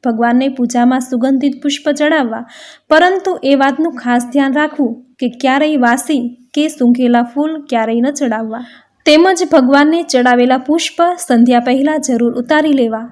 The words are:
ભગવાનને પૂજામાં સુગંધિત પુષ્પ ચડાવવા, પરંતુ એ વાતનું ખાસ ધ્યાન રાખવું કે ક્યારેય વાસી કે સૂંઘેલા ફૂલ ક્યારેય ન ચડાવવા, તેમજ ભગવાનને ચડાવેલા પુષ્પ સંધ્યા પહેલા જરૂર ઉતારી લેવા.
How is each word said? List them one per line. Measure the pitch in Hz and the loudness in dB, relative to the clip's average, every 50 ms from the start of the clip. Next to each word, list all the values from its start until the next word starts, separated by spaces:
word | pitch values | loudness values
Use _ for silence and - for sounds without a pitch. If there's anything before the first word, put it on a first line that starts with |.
| - | -4
ભગવાનને | 254 226 220 240 233 240 247 262 277 | -4 -2 -2 0 0 0 0 0 -2
પૂજામાં | 262 262 247 240 247 240 240 247 254 262 254 | -2 -2 -4 -2 0 0 0 2 0 0 -4
સુગંધિત | - 262 240 240 277 269 262 277 285 285 | -4 -4 -2 0 0 0 0 0 -2 -4
પુષ્પ | - - 294 285 - - 302 | -2 -4 -6 -6 -4 -4 -4
ચડાવવા, | 285 285 294 302 320 311 262 226 220 226 240 - - - - - - _ _ | -2 -2 0 0 0 0 -2 -4 -6 -10 -12 -16 -20 -20 -20 -20 -20 _ _
પરંતુ | _ 302 320 349 359 381 381 370 381 359 - | _ 2 4 4 2 0 0 -2 -4 -6 -2
એ | - 269 277 | 0 0 2
વાતનું | 269 269 277 269 294 320 330 247 | 2 2 0 0 0 -2 -4 -4
ખાસ | 247 233 240 240 240 240 240 | -6 -4 -2 -2 -2 -2 -2
ધ્યાન | 240 285 277 269 254 294 | -2 0 0 0 0 -2
રાખવું | 302 302 302 - 285 226 233 - - _ _ | -2 -2 -2 -2 -4 -4 -4 -8 -14 _ _
કે | _ 262 247 247 | _ -6 -6 -6
ક્યારેય | 240 - 262 262 277 285 311 311 277 | -2 -2 0 0 2 0 0 0 2
વાસી | 247 233 233 262 - - 311 262 240 240 - _ _ _ | 2 2 0 0 -2 -2 -2 -2 -2 -6 -10 _ _ _
કે | - 294 294 311 | -4 -4 -4 -4
સૂંઘેલા | 302 - 247 240 240 247 254 240 240 240 240 | -2 0 2 2 2 2 2 2 2 2 0
ફૂલ | 240 - 285 294 311 320 311 285 | -2 -4 -4 -4 -4 -4 -8 -8
ક્યારેય | - 262 233 220 220 226 233 240 | -6 -4 -4 -2 -2 -2 -2 -2
ન | 277 | -2
ચડાવવા, | 285 285 285 240 220 220 226 220 220 240 247 - - - _ _ _ _ _ | -2 -4 -4 -4 -4 -6 -6 -8 -10 -12 -14 -16 -20 -20 _ _ _ _ _
તેમજ | 311 302 311 339 381 381 339 359 285 | 4 6 6 6 4 2 0 -2 2
ભગવાનને | 330 302 254 247 277 277 294 302 320 339 330 | 2 2 4 4 4 4 4 2 2 0 -2
ચડાવેલા | 330 - 254 247 247 247 247 247 254 254 262 262 | 0 0 2 2 2 2 2 2 2 0 -2 0
પુષ્પ | - 302 330 320 - - - 339 349 359 349 | -2 -2 -2 -2 -6 -2 0 0 0 0 -4
સંધ્યા | - - 254 233 233 247 247 240 240 | -2 0 2 4 4 4 4 2 2
પહેલા | 254 247 269 277 302 311 302 | 0 0 0 0 0 -2 -2
જરૂર | 285 - 247 226 240 233 240 | -2 -2 -2 0 0 -2 -2
ઉતારી | 254 240 - 311 302 311 311 285 269 | -4 -4 0 0 0 2 2 2 0
લેવા. | 240 226 220 220 226 240 | 0 -2 -2 -6 -10 -12